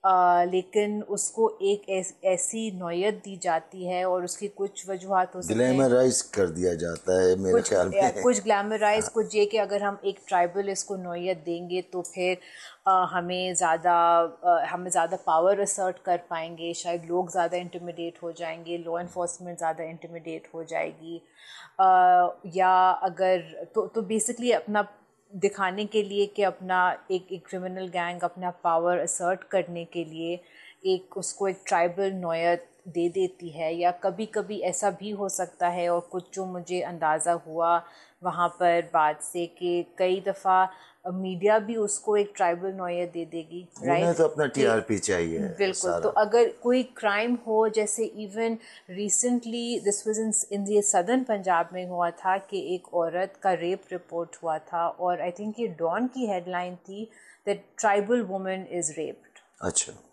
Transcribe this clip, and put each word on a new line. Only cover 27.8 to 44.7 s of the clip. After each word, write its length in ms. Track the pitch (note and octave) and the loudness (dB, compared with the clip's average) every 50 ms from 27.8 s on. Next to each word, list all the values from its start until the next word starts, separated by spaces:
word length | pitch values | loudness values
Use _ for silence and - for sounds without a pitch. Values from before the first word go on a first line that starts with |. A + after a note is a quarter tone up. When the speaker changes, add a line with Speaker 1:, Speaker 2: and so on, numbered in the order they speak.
| F#3+ | -10
Speaker 1:
gang 340 | F3+ F3 F3+ E3+ F3 F3 F3 | -6 -4 -4 -4 -4 -4 -4
अपना 300 | F3 F3 - F#3 F#3 F3+ | -4 -4 -4 -4 -8 -8
power 460 | F3 - - F3 E3 E3 E3+ F3 F3+ | -8 -2 0 2 2 4 4 2 2
assert 460 | F3 D3 E3+ - - F3+ F3 F#3+ F3+ - | 2 0 -2 -4 -2 0 -2 -2 -2 -4
करने 420 | _ - F#3+ E3+ F3 F3 E3+ E3+ | _ -2 -2 -2 -2 -8 -10 -10
के 200 | E3+ - - E3 | -8 -6 -8 -8
लिए 340 | D#3+ D#3 D#3+ E3 E3+ F3 F3 - _ - - - - - _ - | -6 -8 -8 -6 -6 -6 -6 -8 _ -20 -20 -20 -20 -20 _ -2
एक 320 | F#3+ F#3 F3+ F#3 _ - | -2 -2 -2 -2 _ -10
उसको 300 | G3+ F3 - - - G3+ | -8 -8 -8 -6 -2 -2
एक 140 | G3 F#3 F#3 - | -2 -2 -4 -4
tribal 440 | - G3+ E3+ E3+ F3 E3+ F#3+ G3 F#3+ | 0 2 2 2 2 0 -2 -2 -2
नौयत 580 | F#3+ F#3 F3+ E3 E3 E3 E3+ E3+ F3 E3+ - _ _ _ _ | -2 -4 -4 -4 -2 0 2 2 2 0 -2 _ _ _ _
दे 220 | F#3 D3+ E3+ E3+ F3 | -8 -4 -2 -2 0
देती 400 | E3+ F#3+ F#3 F3+ F#3 _ E3+ E3 | 0 0 -2 -2 -2 _ -16 -14
है। 260 | C#3+ D#3+ E3 D#3 E3 | -8 -6 -4 -4 -2
या 160 | E3+ F3 F3+ | 2 0 0
कभी-कभी 680 | F3 G3+ - F#3+ F3+ F3+ A3 G#3+ - G#3+ G3 F3+ G#3+ F#3+ | 0 0 -4 -4 -2 -2 -8 -4 -4 -4 -4 -4 -6 -4
ऐसा 300 | - F#3 F3 - - G3+ | -4 -4 -2 0 -2 -2
भी 200 | F#3 - F#3+ G#3+ | -2 -2 -8 -10
हो 200 | G#3 G3 G3+ F#3+ | -6 -4 -4 -4
सकता 380 | F#3+ - F3+ F3 - _ F3 | -4 -4 -6 -6 -4 _ -2
है, 220 | F3 F3 F3+ F3 F3 | 0 0 0 0 0
और 100 | F3 F3 | 0 -2
कुछ 240 | E3+ - - F#3 F3+ _ - | -2 -4 -8 -10 -8 _ -10
जो 120 | F#3+ F#3+ | -8 -8
मुझे 360 | F#3 F#3 F3+ E3+ F3 F3+ F3+ | -6 -8 -10 -8 -4 -4 -4
अंदाज़ा 500 | - - F3 D#3+ E3 D#3 D#3 D#3 D3+ F3 | -4 -4 -6 -2 0 0 2 2 2 0
हुआ 520 | E3+ E3+ - D#3+ D#3 E3 E3 E3+ E3+ E3+ E3+ - - - - _ _ _ F3 | 0 -2 -2 -8 -2 0 4 4 4 2 2 -4 -20 -20 -20 _ _ _ -6
वहाँ 260 | F3+ E3 F3 F3 E3+ | -6 0 0 0 0
पर 320 | F3 - F3+ F3 E3+ E3+ | 0 2 4 4 4 4
बात 400 | E3+ E3+ - E3 D3+ D3+ D3+ D#3 | 0 2 2 2 4 4 2 -2
से, 240 | - - - F3 E3+ | -10 -8 -4 -6 -6
कि 400 | E3+ - - F3+ F3 F3 F3 F3 - _ | -6 -6 -6 -2 0 0 0 -2 -6 _
कई 240 | - F#3 F#3 F#3 G3 | 0 2 2 2 0
दफ़ा 500 | F#3 G3+ F#3+ - - F#3+ F#3 F#3 F#3 F#3 - - - - _ _ _ | -2 -6 -6 -2 2 4 4 4 4 2 0 -14 -20 -20 _ _ _
मीडिया 520 | F3+ F3+ F#3 F#3+ F#3 F#3 E3+ F#3+ G#3 G#3+ A3 | -8 -6 -4 -4 -4 -4 0 2 4 4 4
भी 160 | G#3 G#3 A#3 | 2 0 -2
उसको 420 | A3+ G#3 G3+ - - - G#3+ G#3 | -2 -2 -2 -2 -4 0 2 2
एक 160 | G#3 G3+ G3+ - | 2 2 0 0
tribal 380 | - G3 F3 E3+ F3 F3+ G3 F#3+ | 0 0 0 0 -2 -4 -6 -6
नौयत 380 | F#3+ F3+ F3 F3 F3 F3 E3+ | -4 -6 -4 -2 -4 -4 -4
दे 140 | E3+ F3 E3 | -6 -8 -10
देगी, 440 | D#3+ E3+ E3+ D#3+ D#3+ E3 F3 F3+ - _ - - | -8 -8 -10 -10 -10 -14 -14 -14 -16 _ -6 -2
Speaker 2:
उन्हें 200 | E3+ E3+ E3+ E3+ | 0 2 2 2
Speaker 1:
right? 140 | E3+ E3 | 2 4
Speaker 2:
तो 60 | E3 E3 | 4 2
अपना 240 | D3+ - D3 D3+ | 2 4 0 -2
Speaker 1:
कि 140 | C3+ - C3+ | 0 2 2
Speaker 2:
टीआरपी 360 | C3+ A#2+ | 4 4